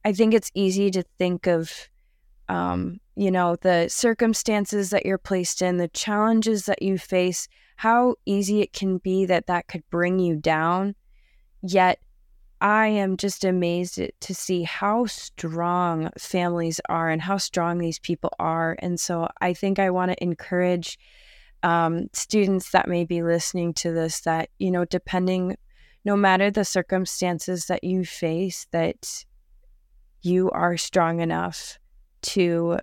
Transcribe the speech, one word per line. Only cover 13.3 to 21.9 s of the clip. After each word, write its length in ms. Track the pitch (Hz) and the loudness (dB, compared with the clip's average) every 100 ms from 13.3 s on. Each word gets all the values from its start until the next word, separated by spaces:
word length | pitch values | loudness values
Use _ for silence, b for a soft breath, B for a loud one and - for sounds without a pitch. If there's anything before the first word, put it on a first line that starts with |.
| - | -2
amazed 540 | 190 185 175 175 180 - | 0 2 0 0 -4 -6
at, 200 | 180 _ | -6 _
to 120 | - | -12
see 280 | 185 - 180 | -10 -4 -2
how 420 | 165 - 202 220 | -4 -4 0 0
strong 1040 | 233 - - - 165 165 175 175 180 160 160 - | -2 -6 -16 -10 -8 -4 -2 0 0 0 -4 -8
families 600 | - 185 175 175 165 160 - | -4 -2 0 0 -2 -4 -4
are 220 | 165 165 | -2 0
and 100 | 160 | -2
how 160 | 175 196 | -2 -4
strong 420 | - 180 170 175 | -2 -2 -2 -2
these 200 | 170 160 | -4 -6
people 340 | - 170 - - | -6 -4 -4 -2
are. 380 | 165 165 165 170 | -2 0 -2 -2
And 200 | 180 175 | -4 -4
so 300 | - 170 165 - | -4 -2 -4 -2
I 100 | 180 | -2
think 260 | 175 196 196 | 0 0 2
I 120 | 190 | 2
wanna 260 | 180 180 185 | 2 0 0
encourage, 760 | 180 165 - 180 180 175 165 - b b b b b - | -4 -4 -4 0 2 0 -4 -14 b b b b b -4
um, 460 | 175 170 165 | 0 2 2